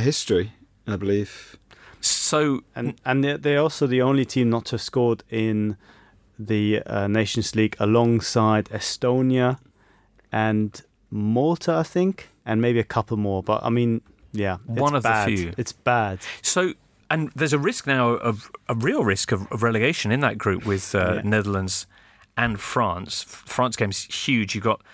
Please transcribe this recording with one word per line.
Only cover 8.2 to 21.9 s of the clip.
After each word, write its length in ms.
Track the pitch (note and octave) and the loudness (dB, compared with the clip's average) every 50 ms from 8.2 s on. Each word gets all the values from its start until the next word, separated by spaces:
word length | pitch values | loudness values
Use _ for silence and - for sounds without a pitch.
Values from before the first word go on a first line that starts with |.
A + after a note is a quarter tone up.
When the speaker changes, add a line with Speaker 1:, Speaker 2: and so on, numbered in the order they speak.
| - - - A#2+ A2 A2 G#2+ G#2+ G#2 | 0 0 0 2 4 4 4 2 0
Speaker 3:
Estonia 920 | - G#2+ G2+ - - - - - B2 B2 C3 C3 B2+ B2+ B2+ B2 B2+ C3 - _ _ _ _ _ _ _ _ _ _ _ _ _ - | -2 -6 -8 -6 -6 -6 -2 0 0 2 2 2 2 2 2 2 2 0 -2 _ _ _ _ _ _ _ _ _ _ _ _ _ -6
and 500 | - A2 A2 A2 G#2+ G#2+ G#2+ G#2 - - - _ _ _ _ - | -2 0 0 2 2 2 0 -2 -4 -12 -20 _ _ _ _ -10
Malta, 640 | - G#2 G#2 G#2+ A2+ B2 C#3+ D#3+ E3+ - - F3 E3 | -6 -4 -2 0 2 2 2 2 0 0 0 0 0
I 100 | D#3+ D#3+ | 0 0
think, 460 | - - F3+ F#3 F#3+ G3 - - - _ _ - | 0 0 0 0 0 -2 -4 -12 -20 _ _ -6
and 160 | A#2+ A2 A2 | -2 0 2
maybe 200 | A#2 A#2+ A#2+ A#2 | 2 2 2 2
a 40 | G#2 | 0
couple 320 | - - A#2 G#2+ - A#2 | 0 -2 -2 -2 -2 -2
more. 260 | G#2+ G#2 G2+ G2 F#2+ | -2 -2 -2 -2 -2
But, 200 | F#2 - G#2+ A2 | 0 0 -2 0
I 80 | - A#2 | 0 0
mean, 300 | A#2 A#2+ A#2+ A#2 A2+ A2 _ _ - _ _ - | 0 2 2 2 0 -2 _ _ -20 _ _ -12
yeah, 240 | - G#2+ G2+ G2 F#2 F2+ - - | -6 -4 -2 -2 -4 -6 -8 -6
it's 120 | A2+ B2 | -4 0
Speaker 2:
One 160 | C#3+ D3 C#3+ | 0 2 0
of 80 | C3 G#2+ | 2 0
the 40 | A2+ | 2
Speaker 3:
bad. 180 | A2+ G#2+ G2+ G2 | 2 2 2 2
Speaker 2:
few. 240 | G2+ F#2+ F2 E2 F#2+ | 2 0 -2 -4 -4
Speaker 3:
It's 160 | - A#2+ - | -6 -6 -6
bad. 460 | - _ - C3 B2 A#2 G#2+ G2+ F#2+ F#2 - - - - | -6 _ 0 0 2 2 2 -2 -4 -6 -10 -12 -14 -6
Speaker 2:
So, 320 | - - - F3+ F#3 F3+ - _ _ _ _ _ _ - | -4 -2 0 0 0 -2 -4 _ _ _ _ _ _ -4
and 220 | D3+ D#3+ D#3 - - | -2 -2 -2 -4 -2
there's 160 | - D#3+ C#3+ | -2 -2 0
a 60 | D3 C#3+ | 0 0
risk 280 | C#3+ G#3+ B3 - - | 0 0 -2 -2 -2
now 220 | C#3+ C3+ C3 B2 A#2+ A#2 | 0 0 2 2 2 2
of, 360 | - - A#2 G#2+ G#2+ - - - - - - | 0 0 -2 -2 -4 -8 -16 -20 -16 -8 -4
a 60 | A#2+ | -4
real 300 | A2+ A#2+ E3+ C#4 D4+ C#3+ | 0 0 0 2 2 2
risk 260 | G#2 F#2+ - - - | 2 2 0 0 -2
of, 160 | A2 F#2+ G2+ - | -2 -2 -2 -6
of 100 | - G#2+ | -4 0
relegation 480 | A#2 A#2 A2+ G#2+ A2+ D3 E3 - - G#2 | 0 2 2 2 2 0 0 0 0 0
in 80 | A#2 C#3 | 0 2
that 160 | D3 A#2 A2 | 2 0 0
group 300 | G#2+ - G#2 F#2 F2+ - | 0 0 0 0 0 0
with, 280 | G#2+ G2 F#2+ - - - | -2 -2 -2 -2 -2 0
uh, 180 | G2 F2+ F2+ F2+ | 0 2 2 0
Speaker 3:
Yeah. 60 | - - | 0 0
Speaker 2:
Netherlands 600 | G#2 G#2+ G#2+ G2+ G#2 G2 F#2+ F#2+ F#2 - - - _ | 0 2 2 2 0 -2 -2 -2 -2 -4 -6 -8 _